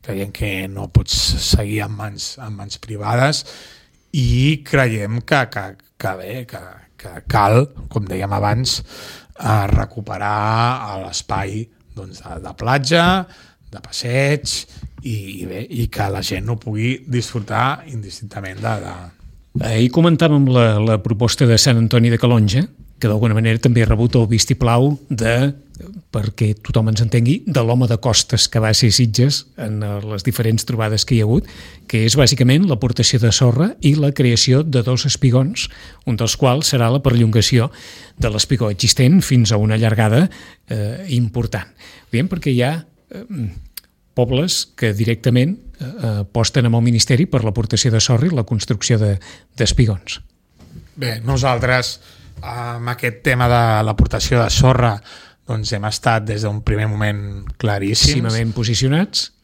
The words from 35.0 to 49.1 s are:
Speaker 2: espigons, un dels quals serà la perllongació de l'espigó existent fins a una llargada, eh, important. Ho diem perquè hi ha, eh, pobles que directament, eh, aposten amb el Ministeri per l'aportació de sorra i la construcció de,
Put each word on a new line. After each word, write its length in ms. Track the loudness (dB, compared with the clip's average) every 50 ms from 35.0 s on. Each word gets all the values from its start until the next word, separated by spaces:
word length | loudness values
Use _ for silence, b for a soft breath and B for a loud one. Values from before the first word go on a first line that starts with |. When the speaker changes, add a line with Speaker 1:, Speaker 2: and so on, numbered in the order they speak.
| 0
Speaker 2:
espigons, 640 | -2 -2 2 2 4 4 4 2 0 -2 -6 -8 B B B B B B B B
un 120 | -4 -2 -2
dels 160 | -2 -2 -2
quals 340 | 0 2 2 2 2 0 0 0
serà 160 | 2 2 2
la 120 | 2 2
perllongació 680 | 2 2 4 4 2 4 4 2 2 4 4 2 2 0 B B B B B B B B B -4
de 120 | -2 -2 0
l'espigó 360 | -2 -2 0 0 0 0 -2
existent 520 | -2 -2 0 0 2 4 4 6 6 4
fins 300 | 4 4 4 4 4 4
a 60 | 2 2
una 200 | 2 2 2 2
llargada, 500 | 2 2 2 2 2 4 4 4 2 2 B B B B B B _ _
eh, 380 | -6 -6 -4 -6 -6 -8 -8 -4 -2 0
important. 480 | 0 0 -2 -4 -4 -4 -6 -8 -10 -10 _ B B B B B B
Ho 60 | B -2
diem 160 | -2 -2 -2
perquè 240 | -4 -4 -2 0 0
hi 80 | 2
ha, 120 | 0 0 -2 -4 -8 _ _ _ _ _
eh, 140 | -18 -18 -14 -12 -8 -8 -8 -8 -8 -12 -18 -18 _ -20 _ _ _ _ _ _ _ -2
pobles 460 | 0 0 2 0 0 0 -2 -4 -6 _ _
que 160 | -4 -2 -2
directament, 640 | 0 0 0 0 0 0 0 2 2 2 2 2 -2 -6 -10 -20 -14 -12
eh, 80 | -12 -12 -10 -6 -6 -4 -2 -4 -4
aposten 400 | -4 _ 0 0 0 2 2 2
amb 80 | 4 2
el 80 | 4
Ministeri 440 | 2 2 2 2 2 2 2 2 2 2
per 140 | 0 0 0
l'aportació 480 | 0 -2 -2 -2 -2 -2 0 0 2 2
de 60 | 2
sorra 240 | 2 2 2 2 2
i 80 | 0 0
la 80 | -2
construcció 560 | -2 -2 -2 -4 -2 -2 -4 -4 0 0 2 2
de, 200 | 2 2